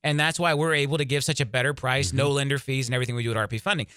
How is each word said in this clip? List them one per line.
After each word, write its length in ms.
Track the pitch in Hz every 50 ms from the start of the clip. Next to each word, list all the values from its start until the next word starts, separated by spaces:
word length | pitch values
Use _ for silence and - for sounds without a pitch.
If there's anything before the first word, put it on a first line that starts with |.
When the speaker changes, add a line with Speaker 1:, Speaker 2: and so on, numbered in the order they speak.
| -
Speaker 1:
And 160 | 151 147 147
that's 180 | 151 160 160 -
why 160 | 175 170 156
we're 200 | 143 156 160 160
able 240 | 147 143 139 151 156
to 60 | 147
give 200 | 123 139 143 135
such 160 | - 151 -
a 60 | 147
better 280 | 107 101 127 123 139 147
price, 340 | 135 - 131 127 135 139 90
Speaker 2:
Mm-hmm. 100 | - 135
Speaker 1:
no 120 | 139 143
lender 280 | 139 139 139 139 139 135
fees, 280 | - - 135 131 131
and 80 | 120 127
everything 220 | 123 127 120 120
we 60 | 120 117
do 80 | 117 113
at 40 |
R 120 | 110 107 101
P 100 | 113 110
Funding. 280 | - 196 208 165 113 - -